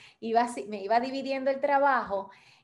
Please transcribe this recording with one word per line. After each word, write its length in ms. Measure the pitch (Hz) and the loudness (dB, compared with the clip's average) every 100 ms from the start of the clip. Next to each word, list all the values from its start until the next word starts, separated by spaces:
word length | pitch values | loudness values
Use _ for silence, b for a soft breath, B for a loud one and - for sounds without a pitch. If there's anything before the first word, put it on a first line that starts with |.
| B B | B B
Iba 220 | 226 226 | 0 2
así, 240 | 240 - 202 | 2 -4 -10
me 140 | 208 | -6
iba 180 | 196 233 | 0 2
dividiendo 500 | 262 269 262 269 262 | 2 -4 -4 -2 -2
el 100 | 269 | 0
trabajo 720 | 285 277 277 247 185 196 190 B B B | 2 4 4 2 0 -6 -6 B B B